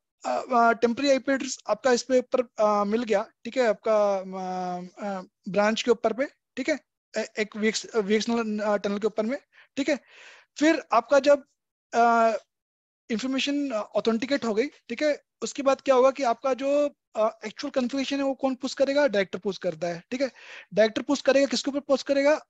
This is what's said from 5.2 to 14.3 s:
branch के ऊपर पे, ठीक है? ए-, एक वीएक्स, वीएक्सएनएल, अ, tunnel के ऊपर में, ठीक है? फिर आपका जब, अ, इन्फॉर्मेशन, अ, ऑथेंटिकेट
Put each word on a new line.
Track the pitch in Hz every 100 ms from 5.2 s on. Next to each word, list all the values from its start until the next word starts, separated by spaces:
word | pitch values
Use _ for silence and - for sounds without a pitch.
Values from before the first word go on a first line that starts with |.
| 185 _ -
branch | 185 208 220
के | -
ऊपर | 220 226
पे, | 214 285
ठीक | _ _ - 269
है? | 294 _ _ _ 220
ए-, | 220 -
एक | 208 214
वीएक्स, | 214 208 - 233
वीएक्सएनएल, | 190 214 208 233 220 214
अ, | 208 208
tunnel | 202 202
के | 214
ऊपर | 214 214
में, | 277 _ _ - -
ठीक | 277
है? | 277 _ - - - _ -
फिर | 302 320 -
आपका | 233 233 285
जब, | 269 285 - _ _ _ _
अ, | 240 233 233 226 220 _ _ _ _ _ _ -
इन्फॉर्मेशन, | 214 262 262 277 285 277
अ, |
ऑथेंटिकेट | 214 208 214 214 226 240